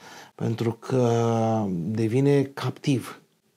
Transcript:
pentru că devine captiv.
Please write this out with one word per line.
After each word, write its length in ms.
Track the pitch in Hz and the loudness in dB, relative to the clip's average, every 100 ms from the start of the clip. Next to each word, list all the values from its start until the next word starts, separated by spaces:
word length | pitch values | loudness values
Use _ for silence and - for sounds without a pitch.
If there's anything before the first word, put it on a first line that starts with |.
| - - - | -20 -20 -18
pentru 380 | - 117 113 113 | -6 -4 -2 -2
că 320 | 113 - 127 120 117 117 113 113 110 101 | -4 -2 0 2 2 2 2 2 0 -2
devine 720 | 90 82 110 113 123 139 143 | -4 -4 -2 0 2 4 4
captiv. 800 | 139 - 127 - - 123 - - _ _ _ | 2 -4 -6 -4 -2 -2 -4 -16 _ _ _